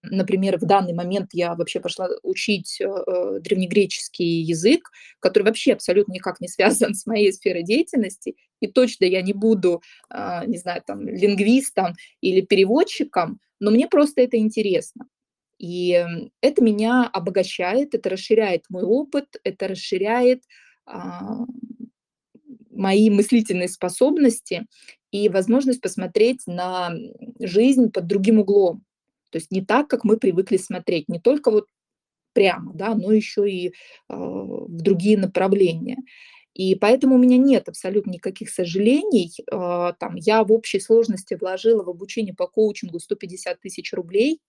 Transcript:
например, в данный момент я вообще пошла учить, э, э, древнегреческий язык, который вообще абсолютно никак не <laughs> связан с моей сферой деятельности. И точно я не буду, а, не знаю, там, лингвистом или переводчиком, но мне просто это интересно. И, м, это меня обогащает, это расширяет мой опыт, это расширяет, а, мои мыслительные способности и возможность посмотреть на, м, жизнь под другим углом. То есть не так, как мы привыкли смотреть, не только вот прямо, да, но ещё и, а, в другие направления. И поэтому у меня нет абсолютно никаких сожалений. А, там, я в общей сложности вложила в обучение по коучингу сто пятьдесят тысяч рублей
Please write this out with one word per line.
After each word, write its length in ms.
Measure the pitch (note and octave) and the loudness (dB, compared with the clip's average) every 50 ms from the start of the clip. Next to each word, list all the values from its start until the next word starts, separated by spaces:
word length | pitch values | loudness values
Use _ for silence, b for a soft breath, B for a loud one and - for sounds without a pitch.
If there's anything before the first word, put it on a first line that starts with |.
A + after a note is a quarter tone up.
например, 560 | _ - F#3+ F#3+ F#3 F#3 G3 F#3 F#3+ G3 F#3 E3+ | _ -4 -4 -4 -2 0 0 0 0 2 2 0
в 80 | - | 2
данный 280 | E3 G3 G3 F#3+ F3 E3+ | 4 4 4 4 0 -4
момент 360 | E3+ F3 F3 F#3+ G3+ F#3+ - | -6 -4 -4 -4 -4 -4 -4
я 220 | - E3+ E3+ E3+ E3+ | -4 -4 -2 -2 -2
вообще 260 | E3+ E3+ - - - | -4 -6 -4 -6 -6
пошла 280 | - F3 - - F#3 F3+ - - | -6 -6 -8 -6 -6 -6 -6 -6
учить, 560 | _ - F#3+ - - - G#3 F#3 E3 - - - | _ -6 -6 -4 -2 -2 -2 -2 -4 -10 -8 -6
э, 40 | F#3+ | -6
э, 540 | G3 G3 F#3 - - F#3 F3+ F3+ G3+ G3 G3 | -6 -4 -6 -6 -4 -2 -2 -2 -4 -6 -8
древнегреческий 1000 | E3 - G#3 F#3 F#3 F3 F3+ G#3 G3 - - - - - - - F3+ E3+ E3+ E3 | -4 -4 -2 -2 -2 0 2 2 2 2 -2 -10 -12 -14 -8 -4 -2 -2 -2 -2
язык, 480 | D#3+ D#3+ E3+ D#3+ E3 G#3+ D4+ E4+ _ - B B B B B B | -2 -4 -4 0 2 2 2 2 _ -8 B B B B B B
который 220 | - F#3 F#3 G#3+ G3 | -4 0 2 2 2
вообще 280 | G#3+ A3 - - C#4+ G#3+ | 2 -2 0 0 0 0
абсолютно 380 | - - - F3+ G3+ G3+ - | 0 0 0 2 2 2 0
никак 280 | F#3 F#3 - F#3+ F3+ - | -4 -8 -8 -8 -8 -8
не 80 | F3+ F3 - - | -12 -14 -2 0
<laughs> 300 | F#3 G3 - - A3 - | 2 2 2 2 0 -2
связан 60 | G#3 | -2
с 120 | - - | -8 -6
моей 260 | - A3+ G#3 G#3 G3 | -4 0 2 2 2
сферой 300 | G3 - - G3 F3+ F3 | 0 0 -4 -4 -4 -2
деятельности. 760 | E3+ F3 A3 C#4+ E4+ - - C4+ G#3 F#3 - _ - - - _ _ _ _ _ | -2 0 0 0 0 0 -2 -2 -2 -2 -6 _ -12 -12 -12 _ _ _ _ _
И 80 | - G3+ | -8 0
точно 360 | - C4 B3+ A#3 - _ F#3+ | 2 2 2 2 2 _ 0
я 160 | F3+ F#3 F#3+ | 0 2 0
не 120 | F3+ F#3+ G3+ | -2 -2 -4
буду, 480 | G3+ G3+ A3 A3 F#3+ F3 F3+ F3 E3+ b b b b b _ | 0 2 2 2 4 2 0 0 0 b b b b b _
а, 380 | - - - F#3+ F3+ E3+ F3 | -12 -10 -8 -8 -8 -6 -6
не 100 | - - F3 | -6 -6 -6
знаю, 240 | - F3+ F3 - _ | -6 -8 -8 -8 _
там, 200 | - G3 G3+ - | -10 -12 -10 -10
лингвистом 840 | - - F#3 F#3 G#3 G3+ F#3+ G3+ G#3 A#3+ C4+ C4+ - - - F#3 E3+ F3 B B B B B | -10 -4 0 2 2 2 2 2 4 4 2 2 0 -2 -2 -2 -2 -4 B B B B B
или 180 | - F#3+ F#3 F#3 | -2 2 2 2
переводчиком, 1000 | F#3 - G3+ F#3+ G3 F#3+ A3+ D4+ F#4 - - - - - - F#3 E3+ E3 C#3+ _ _ _ _ _ | 2 2 2 2 4 4 4 2 2 0 -2 -8 -8 -4 -2 -4 -2 -2 -6 _ _ _ _ _
но 100 | G3+ G#3 | 0 2
мне 160 | G#3+ A#3 D4+ | 4 4 2
просто 360 | F#4 - D4 D4+ D4 - - | 4 4 2 2 2 4 0
это 160 | B3 B3 B3 A3+ | 0 2 2 0
интересно. 680 | A3 A3 A3 A3 G#3+ - F3+ - - - _ - - _ _ _ _ _ _ _ _ _ _ _ | 0 0 0 -2 -2 0 0 -2 -2 -6 _ -20 -20 _ _ _ _ _ _ _ _ _ _ _
И, 340 | - E3+ F3 F3+ F3+ F3+ F3 | -12 -10 -6 -4 -2 2 2
м, 360 | F3 F3 E3+ E3+ E3 - - _ _ | 2 0 0 -6 -10 -12 -14 _ _
это 200 | - C#4 D4+ - B3 | 0 0 2 4 2
меня 400 | A3+ G#3 G#3 G#3+ A3+ B3 B3+ A#3+ A3+ | 4 2 2 0 2 2 2 0 0
обогащает, 840 | - F#3+ E3+ G3 F3+ G3 F#3 F#3 - - F3+ F3+ G3+ B3+ C#4+ D4 - | -2 -6 -6 -2 -2 -2 -2 -2 -4 -6 -4 -2 0 -2 -2 -2 -4
это 140 | A3+ - F#3+ | -4 -4 -4
расширяет 540 | F#3 F#3+ - - A3 A3 A3 G3+ F3+ E3 _ _ | -6 -6 -10 -4 -2 -2 0 0 -2 -4 _ _
мой 120 | F3+ F3+ F3+ | -8 -6 -2
опыт, 420 | F3+ A3 C4+ D4+ C4+ - C#4+ C#4 _ _ - _ | 0 0 0 0 -2 -4 -6 -6 _ _ -20 _
это 240 | - F#3+ _ G3 F#3+ | -18 -10 _ -8 -8
расширяет, 720 | F#3+ F#3 - - - F#3 F#3+ G#3 A3+ B3 B3 B3 B3+ B3+ _ b b b b b b b _ | -8 -8 -6 -6 -4 -2 -2 0 0 2 4 2 2 2 _ b b b b b b b _
а, 580 | - - F3+ F3 F3+ F3 F3 F#3 G3+ A3 C4 A#3+ B3 B3+ A#3+ - - - _ A3 - _ _ _ _ _ _ _ _ _ _ _ D4+ C4 A3 _ _ | -18 -16 -12 -12 -12 -12 -12 -10 -10 -8 -8 -8 -10 -10 -16 -16 -18 -16 _ -18 -20 _ _ _ _ _ _ _ _ _ _ _ -20 -20 _ _ _
мои 400 | - - G3 G3 G3 G#3 G#3+ A3 | -6 -4 0 2 4 6 6 6
мыслительные 580 | G#3 G3+ G#3+ - B3+ A#3 A3 - F#3+ F3+ F3+ F3+ | 6 4 2 4 2 2 2 0 -4 -4 -4 -6
способности 1000 | - _ - F3+ F3+ - B3+ C#4+ D4+ E4+ C#4+ A#3+ A3+ - _ - F#3 F3 A3+ _ b b b b b b _ _ | -6 _ -6 -6 0 2 2 2 4 4 2 2 2 0 _ -8 -8 -8 -8 _ b b b b b b _ _
и 160 | - G3+ G#3 G#3 | -4 0 0 2
возможность 500 | F3 G3 F#3 - A3 C4+ C#4+ C4 B3 - | 2 2 2 2 2 2 2 0 -2 -2
посмотреть 600 | - F3 - - F#3 F3 - G#3+ G#3+ A#3+ C4 B3+ - | -4 -8 -6 -6 -8 -4 2 2 2 2 2 -2 -8
на, 440 | - F3 F3+ F3+ F#3 F#3 F3+ F3+ F3 | -10 -8 -6 -6 -4 -4 -4 -4 -6
м, 200 | E3+ D#3+ - - - - - - - _ | -6 -8 -12 -14 -18 -20 -20 -20 -14 _
жизнь 500 | A#3 F#3+ F3 G3+ A#3 C4+ C#4 B3 B3 G#3+ | -10 -2 2 4 4 6 6 4 4 2
под 140 | - G3 E3+ E3+ | 2 -4 -4 -2
другим 320 | F#3+ G3+ F#3+ G#3 A3+ G#3+ | -2 0 2 4 4 4
углом. 440 | G3+ F#3+ G3+ G3+ G3 F3 D#3+ - _ _ _ _ _ _ _ _ _ _ | 4 4 4 4 4 4 0 -4 _ _ _ _ _ _ _ _ _ _
То 80 | - E3 | -10 -10
есть 140 | D#3+ _ | -8 _
не 100 | F#3 F#3+ F#3+ | -6 -6 -2
так, 240 | - G#3 C4 D4 D4 | 0 0 0 2 0
как 160 | - A#3 - | -2 -2 2
мы 140 | G3+ G#3+ A3 | 2 2 2
привыкли 400 | - G3 E3+ F3 F#3+ - G#3 F#3 | 2 0 0 0 -2 0 -2 -2
смотреть, 500 | F#3+ - F#3 F3+ E3+ - F3+ E3 D3 - | -2 -4 -10 -6 0 0 0 0 0 -4
не 120 | E3+ E3+ | -8 0
только 300 | _ A#3 C#4 D4 - B3+ | _ 2 2 4 2 2
вот 140 | G#3+ G#3 G3+ _ _ _ _ _ _ _ _ _ _ _ _ _ _ | 2 2 0 _ _ _ _ _ _ _ _ _ _ _ _ _ _
прямо, 380 | - G3 F#3+ - - - - F#3 | 2 4 4 2 0 -8 -14 -12
да, 200 | D#3+ F#3+ A3 A3+ | -8 -4 -2 -2
но 160 | G3+ F3 G3 | -2 2 4
ещё 320 | G#3+ G#3+ G#3 - - - G3+ | 2 2 2 0 -2 -2 0
и, 280 | G3+ F#3+ F3+ F3 F3+ F3+ B B B B B B _ | 0 -2 -4 -6 -6 -8 B B B B B B _
а, 80 | - | -12
в 520 | - - - - - - - - - - - E3+ E3 | -10 -10 -8 -8 -8 -10 -8 -10 -10 -10 -10 -12 -2
другие 360 | D#3+ G3 G3 E3+ F3 G#3 G#3+ G3+ | 2 2 2 2 4 4 4 4
направления. 800 | F#3+ F#3 - F3 F#3 F#3+ G3 G3+ F#3+ E3+ E3 E3 - - - C4 C4 b b b b b b b b b _ | 2 -2 0 0 2 2 4 4 4 2 2 -2 -8 -8 -10 -10 -12 b b b b b b b b b _
И 200 | - F#3 F#3+ F#3+ | -4 0 0 0
поэтому 400 | F#3+ - G#3 B3 C4 D4 C#4 C4 | 2 4 4 4 4 4 4 6
у 20 | B3 | 6
меня 200 | B3 B3+ B3+ B3+ | 6 6 6 6
нет 300 | C4 C#4 C4 G3+ - - | 6 6 4 4 2 -4
абсолютно 420 | E3 - - F#3 F#3+ G#3 G3 G3 | -16 -10 -8 -2 -2 -2 -2 -2
никаких 380 | F3+ E3+ - F#3 F#3+ - A3 - | -10 -8 -8 -10 -10 -10 -14 -12
сожалений. 840 | - - F3+ E3+ E3 F#3+ G#3 A3 C4 D4+ G4 G#4+ E4 G#3+ F3 E3 - - - - | -6 -6 -6 -4 -2 0 2 4 4 2 2 0 0 0 0 -2 -8 -16 -12 -8
А, 420 | - G3 F3+ F3 F3 F3 F3 F3 F3 | -8 -6 -4 -4 -2 -2 -2 -4 -4
там, 220 | _ - - F3 | _ -10 -10 -10
я 280 | F3+ E3 G#3+ G#3+ A3+ A3 | -4 -2 2 2 2 4
в 80 | G3+ | 4
общей 280 | A3 A3+ A3+ - - G3 | 2 2 2 -2 -4 -4
сложности 540 | F#3+ - A3 A#3 A3+ A3+ G3 F#3 - _ G3 E3+ | 0 4 4 4 4 2 -2 -6 -6 _ -10 -8
вложила 440 | G3+ F#3 F#3 F#3 - A3+ A#3 G#3+ F#3 | -6 -6 -6 -2 2 2 2 2 0
в 60 | F3+ | -6
обучение 440 | F3 E3+ G3 G3+ - A#3+ A3 F#3+ F#3 | -10 -12 -14 -10 -8 -6 -6 -8 -6
по 120 | _ F3+ F3+ | _ -8 -4
коучингу 520 | _ - A3 G#3+ G3+ - - F3+ F3 E3+ | _ 0 0 0 0 -6 -12 -12 -12 -14
сто 160 | - _ - | -8 _ -8
пятьдесят 440 | - - F3 F3+ F#3 - F#3 F3+ _ | -8 -8 -16 -16 -12 -10 -10 -10 _
тысяч 300 | _ G3 - - E3+ - - | _ -16 -16 -14 -14 -10 -10
рублей 460 | - F3 E3 F#3 G3+ A#3+ D4 D#4+ - _ | -10 -10 -4 0 0 2 2 0 -4 _